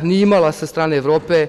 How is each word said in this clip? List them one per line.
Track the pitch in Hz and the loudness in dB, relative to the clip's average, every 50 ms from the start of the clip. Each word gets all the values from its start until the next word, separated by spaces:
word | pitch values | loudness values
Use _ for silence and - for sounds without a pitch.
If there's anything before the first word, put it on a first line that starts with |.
nije | 156 170 185 196 | -2 -2 0 2
imala | 202 202 202 190 165 156 | 2 4 4 2 2 0
sa | 151 - 160 | -2 -4 -8
strane | 147 - 165 160 160 156 | -8 -4 -4 -2 -2 -2
Evrope | 143 131 143 156 156 151 - 170 160 151 | -2 0 0 0 -2 0 0 0 0 0